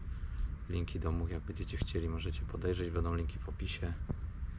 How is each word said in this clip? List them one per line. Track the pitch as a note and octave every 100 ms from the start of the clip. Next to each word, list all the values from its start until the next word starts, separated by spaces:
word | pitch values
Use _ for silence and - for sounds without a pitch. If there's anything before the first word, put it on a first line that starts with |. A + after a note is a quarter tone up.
| - - - - - - -
linki | F2 E2 E2+
do | E2
much, | E2 E2+
jak | E2
będziecie | - E2 - E2+
chcieli, | - E2+ E2
możecie | E2 D#2 D2+
podejrzeć, | - F2+ F2+ F2+ F2
będą | E2+ E2 E2+
linki | D#2+ -
w | -
opisie. | - F2+ - F2 E2 - - - - -